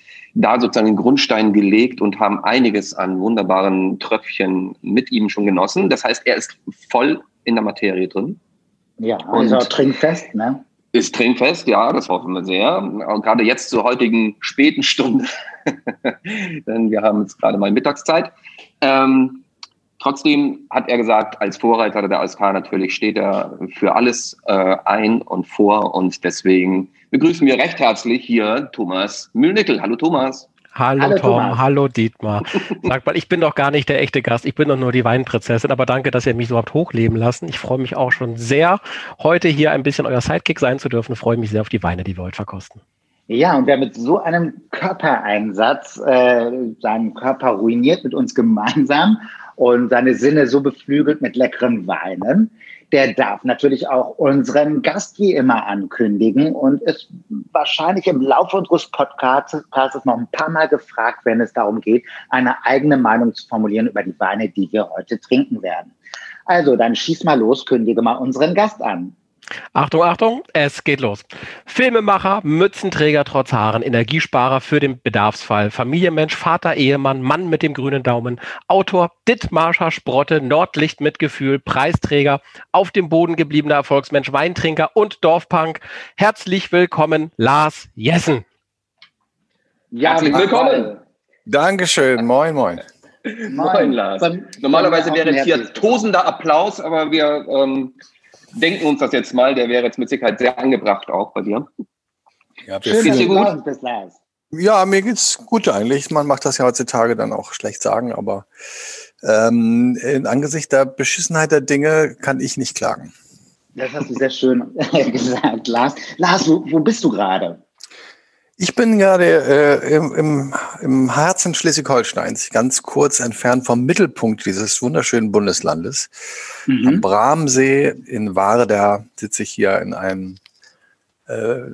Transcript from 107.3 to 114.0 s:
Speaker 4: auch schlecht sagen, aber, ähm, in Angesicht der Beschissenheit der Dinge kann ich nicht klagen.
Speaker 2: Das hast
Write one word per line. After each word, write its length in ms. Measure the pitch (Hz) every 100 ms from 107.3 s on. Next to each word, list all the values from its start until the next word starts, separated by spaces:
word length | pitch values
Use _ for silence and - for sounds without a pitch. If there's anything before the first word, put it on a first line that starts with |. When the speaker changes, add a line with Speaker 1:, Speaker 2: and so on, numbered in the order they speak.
Speaker 4:
auch 180 | 107 -
schlecht 300 | - 107 104
sagen, 320 | 104 104 123
aber, 320 | 113 104 98 - _ - - - - - _
ähm, 760 | - 110 117 117 113 117 123 120
in 240 | 120 139 123
Angesicht 460 | 123 143 156 -
der 140 | 135 135
Beschissenheit 640 | - 135 - - 165 156
der 80 | 151
Dinge 540 | 131 143 151 156 151 120
kann 180 | - 135
ich 160 | 131 -
nicht 220 | 123 -
klagen. 340 | - - - - _ _ _ _ _ -
Speaker 2:
Das 160 | 127
hast 180 | 147